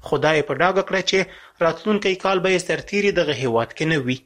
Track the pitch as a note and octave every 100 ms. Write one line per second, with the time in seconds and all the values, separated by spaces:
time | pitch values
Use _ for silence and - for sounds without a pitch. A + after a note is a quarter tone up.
0 | - D3 D#3+ D#3 C#3+ C3+ F3 F#3+ F#3+ F#3
1 | F3+ F#3+ F#3 - - _ E3+ D#3+ A3 G#3
2 | G3 F#3 F#3+ F#3+ F3+ F#3 F3+ D#3+ - G3+
3 | G3+ F3 D3+ C3 C3 A#2 A2+ - D#3 D#3+
4 | B2 B2+